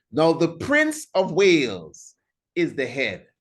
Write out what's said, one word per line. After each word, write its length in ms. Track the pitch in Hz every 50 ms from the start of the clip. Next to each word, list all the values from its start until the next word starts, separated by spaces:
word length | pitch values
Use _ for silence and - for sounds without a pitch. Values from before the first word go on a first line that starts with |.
| _ _
Now, 220 | - 139 156 165 165
the 220 | 165 170 160 165 -
Prince 500 | - - 277 294 311 302 311 302 - - -
of 180 | 170 185 -
Wales 840 | 165 151 202 196 175 160 139 120 101 92 82 78 73 - - - - _ _ _ _ _ _ _ _
is 200 | - 175 151 123
the 120 | 104 135 120
head 400 | 120 139 135 113 95 87 - _ _ _